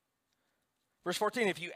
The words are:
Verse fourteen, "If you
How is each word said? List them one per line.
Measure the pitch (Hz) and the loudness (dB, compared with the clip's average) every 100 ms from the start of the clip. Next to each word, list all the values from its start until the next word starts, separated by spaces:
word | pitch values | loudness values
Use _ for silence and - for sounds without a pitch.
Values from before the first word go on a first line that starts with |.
| _ _ _ _ _ _ _ _ _ _ | _ _ _ _ _ _ _ _ _ _
Verse | - 180 | -4 0
fourteen, | 208 247 208 | 0 2 2
"If | 156 | 0
you | 175 | -6